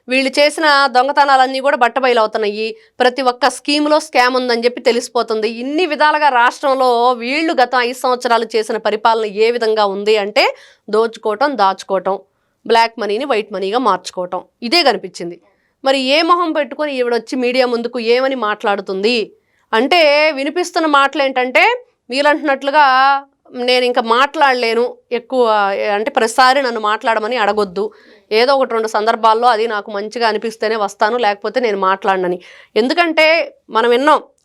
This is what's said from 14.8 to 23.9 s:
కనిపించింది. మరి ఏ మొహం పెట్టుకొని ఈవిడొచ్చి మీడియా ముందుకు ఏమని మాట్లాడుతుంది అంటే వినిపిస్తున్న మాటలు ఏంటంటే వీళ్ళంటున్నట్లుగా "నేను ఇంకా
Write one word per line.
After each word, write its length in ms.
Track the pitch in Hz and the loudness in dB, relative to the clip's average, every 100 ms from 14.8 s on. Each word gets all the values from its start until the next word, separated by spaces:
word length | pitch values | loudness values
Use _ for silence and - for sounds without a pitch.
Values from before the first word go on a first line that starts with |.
కనిపించింది. 580 | 262 208 185 - 175 175 _ _ _ _ 269 | 2 0 -4 -12 -14 -14 _ _ _ _ -2
మరి 140 | 269 | 0
ఏ 220 | 254 302 | 2 2
మొహం 300 | 339 349 339 | 2 0 0
పెట్టుకొని 440 | 311 262 285 302 262 | -4 -4 -6 -6 -4
ఈవిడొచ్చి 400 | 240 233 226 262 | -2 -2 -4 -4
మీడియా 300 | 247 254 247 | -2 0 0
ముందుకు 340 | 233 233 247 | -2 -4 -4
ఏమని 360 | 226 247 269 262 | 0 0 0 -2
మాట్లాడుతుంది 960 | 208 208 214 202 196 190 208 240 190 _ _ _ _ | -4 -4 -2 -4 -4 -2 -2 -2 -4 _ _ _ _
అంటే 580 | 220 277 349 302 294 311 | -2 2 2 4 4 2
వినిపిస్తున్న 560 | 269 285 349 349 349 320 | 0 -4 -4 -4 -2 0
మాటలు 360 | 285 277 302 | 2 2 0
ఏంటంటే 600 | 269 254 254 285 392 494 - _ - | -2 -2 0 2 2 0 -8 _ -8
వీళ్ళంటున్నట్లుగా 760 | 262 294 294 294 269 277 302 277 262 269 277 277 _ _ | 0 2 2 0 -2 0 2 4 4 2 0 -4 _ _
"నేను 320 | 254 247 254 | -6 0 2
ఇంకా 160 | 247 | 2